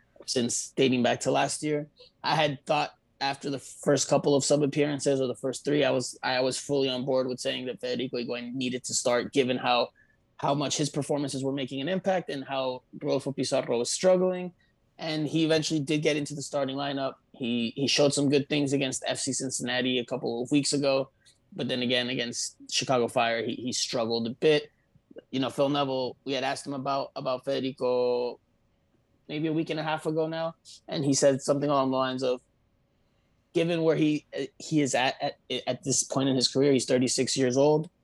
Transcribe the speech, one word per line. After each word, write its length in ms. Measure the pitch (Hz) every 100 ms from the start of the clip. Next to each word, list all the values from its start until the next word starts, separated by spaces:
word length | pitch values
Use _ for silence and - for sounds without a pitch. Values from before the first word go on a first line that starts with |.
| _ _ -
since 460 | 127 120 - -
dating 280 | - 135 127
back 180 | 117 117
to 100 | -
last 320 | 139 139 -
year. 240 | 151 147 151 _ - _
I 100 | 131
had 300 | 151 151 135 -
thought 240 | 151 147 - _ _
after 300 | 139 143 139
the 80 | 135
first 500 | - - - 139 -
couple 260 | 185 151
of 80 | 139
sub 200 | - 147
appearances 580 | 143 151 147 143 143 135
or 60 | 131
the 80 | 113
first 280 | 135 127
three, 200 | - 147
I 60 | 135
was, 280 | 131 123 -
I 180 | 135 127
was 180 | 131 127
fully 300 | - 139 135
on 160 | 127
board 240 | 120 131 131
with 100 | 123
saying 280 | 135 131 127
that 120 | 113
Federico 380 | 127 120 127 123
Higuain 380 | 120 120 120
needed 280 | 127 127 127
to 100 | -
start, 380 | 120 127 120 -
given 240 | 139 123 123
how 320 | 127 123 120 - _ _ _ _
how 140 | 131
much 240 | 143 - -
his 100 | 151
performances 560 | 156 131 147 143 135
were 80 | 135
making 300 | 139 131 135
an 60 | 139
impact 420 | 190 190 185 -
and 120 | 147
how 380 | 135 135 131 127 - -
Rodolfo 280 | 147 139 139
Pizarro 480 | 135 131 135 - 120
was 120 | 120
struggling. 640 | - 185 185 185 180 180 - _ _ _ -
And 300 | 160 156 151
he 160 | 160
eventually 360 | 156 160 156 160
did 200 | 135 151
get 160 | 151 147
into 180 | 143
the 60 | 143
starting 360 | - 143 135 135
lineup. 380 | 139 139 135 - _
He, 420 | - 120 120 113 -
he 100 | 135
showed 280 | - 143
some 160 | - 143
good 180 | 143 143
things 240 | 151 139
against 320 | 139 135 131 -
F 120 | -
C 160 | -
Cincinnati 640 | 123 131 - 123 123 127 123
a 60 |
couple 380 | 117 127 127 117
of 80 | 127
weeks 220 | 147 139
ago. 380 | 143 139 135 - _ _ _ _
But 140 | - 127
then 140 | 127
again, 260 | 123 123 123
against 480 | 131 120 117 - - -
Chicago 360 | - 127 127 113
Fire, 380 | 127 117 117
he, 100 | 107 -
he 160 | 127
struggled 540 | 117 - 131 113 117 117
a 40 |
bit. 400 | 123 160 151 - _ _ _ _ - -
You 100 | 131
know, 100 | 127
Phil 180 | 127 139
Neville, 480 | 143 139 131 127 -
we 80 | -
had 120 | 135
asked 220 | 131 139 -
him 80 |
about, 360 | 139 135 139 127 -
about 280 | 143 127
Federico 960 | 139 135 131 127 127 123 123 123 123 - _ _ _ _ _ _ _ _ -
maybe 200 | 151 160
a 40 |
week 160 | 156 160
and 100 | 156
a 40 |
half 240 | 156 156 160
ago 200 | 156 160
now. 280 | 160 165 - - - -
And 160 | 165
he 80 | 143
said 300 | 135 143 135
something 260 | - 143 143
along 220 | 143 131
the 80 | 131
lines 240 | 131 131
of, 180 | 131 127 - _ _ _ _ _ _ _ _ _ _
given 300 | 170 170 170
where 140 | 160 147
he, 280 | 156 151 - - 135 -
he 220 | - 151
is 140 | 139
at, 220 | 123 131 -
at, 140 | 143 - _ 127 -
at 180 | 123
this 180 | 143 123
point 280 | - 139 135
in 60 | 131
his 120 | 117
career, 240 | 131 143
he's 140 | 131 -
thirty-six 500 | 127 127 - 127 -
years 200 | 127 127
old. 320 | 143 151 160 _